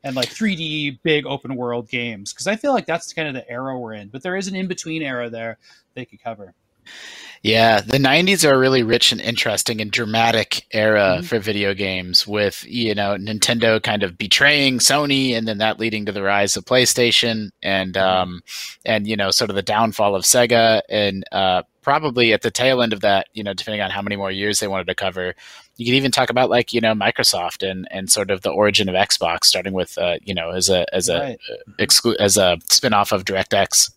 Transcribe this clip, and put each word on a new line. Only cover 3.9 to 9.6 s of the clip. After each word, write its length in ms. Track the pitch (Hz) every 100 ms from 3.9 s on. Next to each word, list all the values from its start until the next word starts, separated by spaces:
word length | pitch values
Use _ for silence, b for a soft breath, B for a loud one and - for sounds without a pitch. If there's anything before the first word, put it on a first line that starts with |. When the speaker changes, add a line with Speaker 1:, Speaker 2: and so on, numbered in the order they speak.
Speaker 1:
in, 140 | 107 101
but 160 | 127
there 140 | 185 190
is 100 | 196
an 80 | 190
in-between 460 | 185 180 160 160
era 280 | 147 123 120
there 280 | 113 113 110 b b _
they 120 | - 123
could 180 | 101
cover. 300 | 117 107 95 _ _ _ B B B B B B
Speaker 2:
Yeah, 380 | 107 110 113 107
the 180 | 104 135
nineties 460 | 135 147 185 190 156
are 80 |
a 40 | 135
really 260 | 131 131
rich 280 | 110 120 -
and 80 | 110
interesting 600 | - 117 - 104